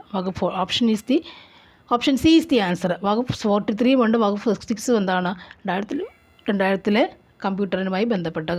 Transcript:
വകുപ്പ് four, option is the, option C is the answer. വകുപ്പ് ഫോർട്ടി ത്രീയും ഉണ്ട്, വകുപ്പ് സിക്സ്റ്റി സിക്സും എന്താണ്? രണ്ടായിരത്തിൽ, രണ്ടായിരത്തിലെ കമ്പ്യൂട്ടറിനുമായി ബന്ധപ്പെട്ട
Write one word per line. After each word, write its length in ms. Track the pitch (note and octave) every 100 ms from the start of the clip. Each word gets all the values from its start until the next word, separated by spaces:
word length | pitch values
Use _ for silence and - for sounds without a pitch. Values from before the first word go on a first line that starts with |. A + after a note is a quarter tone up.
| - G3
വകുപ്പ് 240 | F#3 F3+
four, 120 | F3+ F#3
option 240 | F#3 - A#3 G#3+
is 80 | -
the, 100 | D4 - - - - - _ _ A#3+
option 200 | A#3+ C4+
C 140 | D#4+ D#4+
is 60 | D#4+
the 80 | B3 F#3+
answer. 220 | F3+ F3+ F3 F#3+
വകുപ്പ് 340 | G#3 B3 -
ഫോർട്ടി 300 | A3 G3+ G#3 G#3
ത്രീയും 220 | B3 C4 A3
ഉണ്ട്, 120 | A#3 G#3
വകുപ്പ് 220 | G#3 A#3
സിക്സ്റ്റി 220 | G3 - G#3+
സിക്സും 220 | - A#3
എന്താണ്? 300 | F#3+ F#3 F3+ F#3 - -
രണ്ടായിരത്തിൽ, 380 | F#3+ F3+ G#3 C#4+ A4+ - _ _ -
രണ്ടായിരത്തിലെ 560 | G3+ F#3+ G3 A3 G#3+ F4+ - _ _ G3
കമ്പ്യൂട്ടറിനുമായി 600 | G3 G3 F#3 F#3+ F#3 A#3 G3+
ബന്ധപ്പെട്ട 340 | E3 E3 D#3+